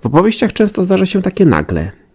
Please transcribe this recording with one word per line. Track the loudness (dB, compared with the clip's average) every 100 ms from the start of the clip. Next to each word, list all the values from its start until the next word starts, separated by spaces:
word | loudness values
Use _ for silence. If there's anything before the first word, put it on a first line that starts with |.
w | 2
opowieściach | 2 2 0 -4
często | 0 -2 0
zdarza | 0 0 0
się | -2
takie | -4 2 2
nagle | 2 -2 -4 -6 -10 _